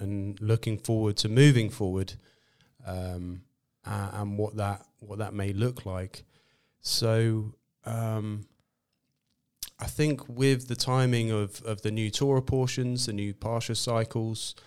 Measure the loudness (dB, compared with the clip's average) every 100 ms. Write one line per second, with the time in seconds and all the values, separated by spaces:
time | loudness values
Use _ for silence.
0 | -6 -4 -4 -4 0 0 0 -4 0 2
1 | 2 0 2 6 8 8 2 -2 -2 -2
2 | -4 -8 -20 _ _ _ _ _ -10 -6
3 | -6 -6 -8 -10 -14 _ _ _ -8 -4
4 | -4 -4 -4 -2 -2 0 -2 -4 -10 _
5 | -12 -8 -6 -4 -2 0 -2 -2 -6 -6
6 | -6 -10 -20 _ _ _ _ _ -4 0
7 | 4 4 4 2 -2 -8 _ _ -6 -4
8 | -2 -2 -4 -6 -10 _ _ _ _ _
9 | _ _ _ _ _ _ -16 -10 -6 0
10 | 0 0 -4 2 4 4 0 -2 0 4
11 | 4 4 2 0 0 -4 -6 -4 -2 0
12 | 0 2 2 4 2 2 0 0 -2 -2
13 | -2 -2 -4 -4 -2 -2 -2 -2 0 0
14 | 0 0 -2 -4 -8 -12